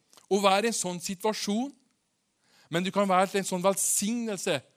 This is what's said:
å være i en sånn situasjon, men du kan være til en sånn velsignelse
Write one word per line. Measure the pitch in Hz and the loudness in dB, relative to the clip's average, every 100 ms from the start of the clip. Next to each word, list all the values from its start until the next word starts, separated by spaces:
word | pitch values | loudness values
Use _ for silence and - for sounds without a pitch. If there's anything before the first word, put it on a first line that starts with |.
| _ _ - | _ _ -2
å | 196 | 2
være | 196 196 226 | 4 4 2
i | |
en | 214 | -2
sånn | 185 180 | -4 -6
situasjon, | - 190 - - - 214 277 - _ _ _ _ _ _ _ _ - | -8 -4 -2 -2 -2 -2 -2 -8 _ _ _ _ _ _ _ _ -6
men | 165 | -4
du | 185 | -2
kan | 196 202 | 0 2
være | 185 190 | 4 4
til | 202 | 0
en | 185 | -2
sånn | 185 | 0
velsignelse | 190 196 - - 202 240 226 190 196 143 - | 0 0 0 -2 -2 -4 -4 -4 -2 -2 -4